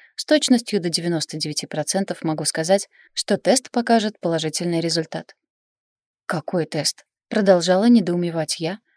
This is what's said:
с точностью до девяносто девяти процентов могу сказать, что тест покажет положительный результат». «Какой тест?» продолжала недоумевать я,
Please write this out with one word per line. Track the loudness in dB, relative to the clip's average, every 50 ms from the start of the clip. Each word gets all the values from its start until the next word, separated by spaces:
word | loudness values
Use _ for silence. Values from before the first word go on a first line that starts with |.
| -20 _ _
с | -8 -2
точностью | 2 2 2 4 4 2 2 2 0 -2 -2
до | -2 -2
девяносто | -2 -2 -2 -2 -2 -2 -4 -6 -6
девяти | -6 -6 -6 -6 -6 -8
процентов | -6 -6 -6 -4 -2 -2 -2 -2 -4 -6 -4
могу | -4 -4 -2 -2 -4
сказать, | -4 -4 -2 0 2 2 0 0 -4 _ _ _ _
что | _ -8 -4 -2 -2
тест | 0 2 2 2 2 0 -2
покажет | -4 -2 0 2 2 2 2 0 -4 _
положительный | -4 -2 -2 -2 -2 -4 -4 -4 -2 -2 -2 0
результат». | -2 -2 -2 -2 -4 -4 -6 -12 -12 -14 -20 _ _ _ _ _ _ _ _ _ _ _ _ _ _ _ _ _ _
«Какой | -6 -6 -6 -6 -4 -4 -4 -4
тест?» | -4 -4 -4 -4 -4 -6 -8 -12 _ _ _ _ -4
продолжала | -2 2 4 6 6 6 4 2 2 4 6 6
недоумевать | 6 6 4 2 0 -2 -2 -2 -2 -4 -4 -4 -6 -6
я, | -6 -6 -6 -8 _ _ _